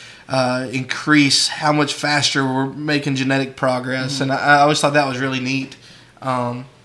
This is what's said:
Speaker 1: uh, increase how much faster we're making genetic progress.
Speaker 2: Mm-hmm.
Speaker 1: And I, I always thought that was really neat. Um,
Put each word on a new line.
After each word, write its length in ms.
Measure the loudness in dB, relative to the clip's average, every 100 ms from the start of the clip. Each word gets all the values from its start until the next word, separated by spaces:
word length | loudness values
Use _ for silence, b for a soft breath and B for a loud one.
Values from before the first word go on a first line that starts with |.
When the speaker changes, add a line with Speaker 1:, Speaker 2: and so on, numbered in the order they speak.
| B B -4
Speaker 1:
uh, 380 | -2 0 -2 -4
increase 800 | -6 -6 -6 2 4 6 2 0
how 240 | 0 0
much 200 | 2 0
faster 520 | -2 -2 0 0 0 0
we're 220 | 0 -2
making 480 | -4 -2 -2 0 -2
genetic 420 | 0 0 -2 -2
progress. 560 | -2 0 -4 -4 -4 -4
Speaker 2:
Mm-hmm. 80 |
Speaker 1:
And 80 | -2
I, 260 | 0 4 6
I 40 |
always 180 | 6 4
thought 140 | 2
that 140 | 2 0
was 100 | -2
really 220 | -4 -4
neat. 340 | -4 -4 -6 -14 B B B B
Um, 440 | -6 -2 -4 -6 -12 -18